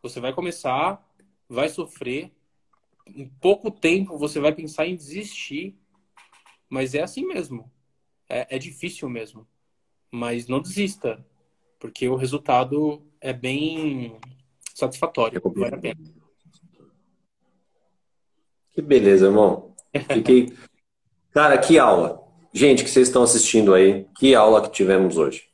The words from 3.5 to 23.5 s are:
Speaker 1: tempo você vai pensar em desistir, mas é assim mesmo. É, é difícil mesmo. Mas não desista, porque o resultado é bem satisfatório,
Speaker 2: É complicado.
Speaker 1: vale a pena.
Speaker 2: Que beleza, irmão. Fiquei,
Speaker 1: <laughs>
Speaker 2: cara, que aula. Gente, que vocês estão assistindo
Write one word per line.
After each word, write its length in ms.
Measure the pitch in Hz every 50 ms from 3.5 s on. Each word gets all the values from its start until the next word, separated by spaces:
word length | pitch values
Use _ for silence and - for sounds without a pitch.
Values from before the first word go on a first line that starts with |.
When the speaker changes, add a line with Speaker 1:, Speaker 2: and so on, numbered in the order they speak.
| 202 196 - 220
Speaker 1:
tempo 460 | - _ - 165 170 196 196 190 165
você 220 | 143 147 151 151 151
vai 140 | 143 151 156
pensar 320 | 160 160 151 - - 156
em 100 | 175 185
desistir, 800 | 170 143 139 156 202 214 202 - - - - 139 151 185 196 196 _ _ _ _ _ _ _ _ _ _ _ _ _ _ _ _ _ _ _
mas 240 | 131 131 135 131 135
é 80 | 143
assim 240 | 165 190 - 262 320
mesmo. 460 | 370 359 226 165 - 127 113 - - _ _ _ _ _ _ _ _ _ _ _ _
É, 260 | 123 123 123 _ 135
é 40 | 135
difícil 500 | 135 170 - - - 175 175 - 151 127
mesmo. 380 | 123 117 113 _ _ 110 110 _ _ _ _ _ _ _ _ _ _ _ _ _
Mas 360 | - 120 120 120 120 120 117
não 120 | 117 127 139
desista, 640 | 147 180 190 196 202 190 202 _ - 123 110 - - _ _ _ _ _ _ _ _ _ _ _
porque 280 | - 113 _ - 127
o 80 | 123 131
resultado 840 | 131 135 127 139 143 _ - 131 123 131 127 143 147 151 151 147 151 _ _ _ _
é 100 | - 135 127
bem 840 | 127 120 127 131 143 151 160 160 160 156 151 135 127 120 117 113 110 - 131 - _ _ _ _ _ _ - _
satisfatório, 600 | - 139 120 - - - 165 - - 117 113 -
Speaker 2:
É 40 | -
complicado. 400 | - - - 98 - - - 180
Speaker 1:
vale 100 | 170 117
a 40 | -
pena. 180 | - - - _ _ _ _ _ _ _ _ _ _ _ _ _ _ _ _ _ _ _ _ _ _ _ _ _ _ _ _ _ _ _ _ _ _ _ _ _ _ _ _ _ _ _ _ _ _ _ _ _ _ _ _
Speaker 2:
Que 100 | _ -
beleza, 460 | 151 147 139 120 104 98 98 92 95
irmão. 460 | 98 101 107 104 92 - - - - _ - _ _ - 143 - -
Fiquei, 420 | 139 - - - 127 127 113 - - - - _ _ _ _ _
Speaker 1:
<laughs> 400 | _ _ _ _ _ _ _ _
Speaker 2:
cara, 260 | _ 143 151 147 135
que 220 | - - - 165 151
aula. 420 | 131 - 92 85 82 85 - - - _ _ _ _ _ _
Gente, 300 | 101 135 143 131 120 -
que 60 | -
vocês 180 | - 131 127
estão 160 | 123 - 127 123
assistindo 500 | 117 - 113 - -